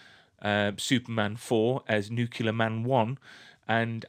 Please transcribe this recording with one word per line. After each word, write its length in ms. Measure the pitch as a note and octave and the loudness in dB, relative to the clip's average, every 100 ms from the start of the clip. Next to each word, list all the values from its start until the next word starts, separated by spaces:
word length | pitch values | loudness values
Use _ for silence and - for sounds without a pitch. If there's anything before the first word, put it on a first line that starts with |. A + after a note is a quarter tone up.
| - - _ _ | -20 -20 _ _
uh, 300 | G2+ G#2 G#2 G2+ | -2 0 0 -2
Superman 580 | - B2+ B2 A2+ G#2 A2 | 0 0 0 -2 -2 -4
four 460 | - A#2 A2+ C3+ - | 0 2 2 0 0
as 240 | A2 G2+ | 0 0
Nuclear 420 | A#2 A#2 - A2+ | -2 -4 -2 -2
Man 320 | A2+ A2+ A2+ | 0 0 -2
one, 340 | A#2 C3 A2 C#3 - - - - - | 2 2 2 -2 -12 -20 -20 -12 -2
and 360 | A2+ A2+ A2+ | 0 0 -4